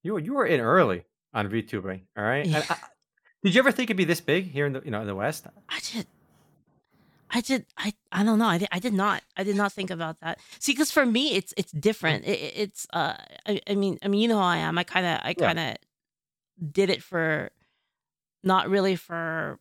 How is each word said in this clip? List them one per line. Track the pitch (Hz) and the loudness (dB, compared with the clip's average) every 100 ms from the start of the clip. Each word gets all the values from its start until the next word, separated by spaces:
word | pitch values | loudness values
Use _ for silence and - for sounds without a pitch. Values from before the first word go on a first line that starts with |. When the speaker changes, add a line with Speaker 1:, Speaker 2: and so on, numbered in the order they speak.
Speaker 1:
You | 170 | -2
were, | 208 | -4
you | 165 | -2
were | 277 214 | 0 4
in | 147 | 4
early | 113 180 135 90 - _ _ | 6 6 6 2 -6 _ _
on | 110 101 | -2 0
VTubing, | 113 110 104 95 92 - - | -2 -2 -6 -6 -8 -10 -4
all | |
right? | 104 135 | -2 0
And | 165 | 0
Speaker 2:
Yeah. | 151 - | 0 0
Speaker 1:
I, | 156 - _ _ _ _ _ | -6 -8 _ _ _ _ _
did | 202 | 4
you | 196 | 6
ever | 262 | 4
think | - 233 | 2 0
it'd | 196 | 2
be | |
this | 165 165 | 2 2
big | - 170 185 | 2 0 0
here | 139 147 | -2 -2
in | |
the, | 131 | -2
you | 151 | -4
know, | 107 | -4
in | 107 | -4
the | |
West? | 98 117 156 - 202 - | -2 -2 -4 -14 -20 -10
Speaker 2:
I | - - | -10 -8
did. | 233 - _ _ _ _ _ _ _ _ _ _ _ _ | -10 -12 _ _ _ _ _ _ _ _ _ _ _ _
I | 247 | -4
did. | 233 262 - - | 0 -2 -2 -6
I, | 214 - _ | -6 -6 _
I | 180 | 0
don't | 208 220 | 4 4
know. | 226 | 4
I | 170 | 2
di-, | 202 | 0
I | 180 | -2
did | 247 | 0
not. | 196 202 - _ - | 0 2 -2 _ -6
I | |
did | 190 202 | -2 0
not | 202 | 0
think | - 185 | -2 -8
about | 170 160 160 | -6 -6 -6
that. | 165 - - - | -10 -10 -14 -6
See, | - | -2
'cause | 262 302 | 0 2
for | 311 254 | 4 4
me, | 226 294 | 2 2
it's, | 185 - - | 0 -2 -6
it's | - | -6
different. | 156 202 214 165 120 | 0 0 2 0 0
Speaker 1:
Mm-hmm. | 113 | -2
Speaker 2:
It, | 208 | -4
it, | 151 - | -4 -6
it's, | 208 - - | -8 -8 -8
uh, | 175 151 - - - - | -4 -4 -4 -14 -12 -4
I, | 202 - | -4 -2
I | 202 | 0
mean, | 196 165 | 0 -2
I | 202 | 0
mean, | 202 | 2
you | 233 | 2
know | 220 | 2
how | |
I | 180 170 | 2 0
am. | 160 170 | 0 -2
I | |
kinda, | 180 185 180 160 | -2 -2 0 -2
I | - - | -4 0
Speaker 1:
Yeah. | - | 0
Speaker 2:
kinda | 165 147 - _ _ _ _ _ _ _ _ 160 | 0 -4 -8 _ _ _ _ _ _ _ _ -4
did | 170 196 | 0 2
it | 143 | 0
for, | - 175 160 151 - _ _ _ _ _ _ _ _ _ | -2 -2 0 -2 -4 _ _ _ _ _ _ _ _ _
not | 190 185 - | 0 2 2
really | 196 190 180 | 2 2 -2
for | - 170 165 160 151 - | -6 -8 -6 -6 -6 -10